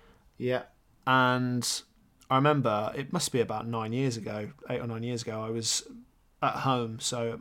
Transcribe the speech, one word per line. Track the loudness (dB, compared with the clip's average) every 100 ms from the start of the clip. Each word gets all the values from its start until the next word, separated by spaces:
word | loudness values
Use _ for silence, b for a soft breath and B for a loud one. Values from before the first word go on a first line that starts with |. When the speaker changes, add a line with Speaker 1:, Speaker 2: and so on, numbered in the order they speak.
| b b b -6
Speaker 1:
Yeah. | -2 -2 -4 _ _ _ 4
Speaker 2:
And | 6 6 4 0 0 -2 -4 -8 _ _ _ 2
I | 4
remember, | 6 6 4 2 -2 -4
it | -4
must | -4 0
be | 0
about | 0 -2 -4
nine | -4 -2
years | 0 0 -2
ago, | -6 -6 -8 -10 -6
eight | -4
or | -4
nine | -4
years | -4 -4
ago, | -4 -6
I | -4
was | -4 -2 -4 -4 -18 -20 _ _ -4
at | -2
home, | 0 0 0 -2 -4
so | -4 -2 -4 -4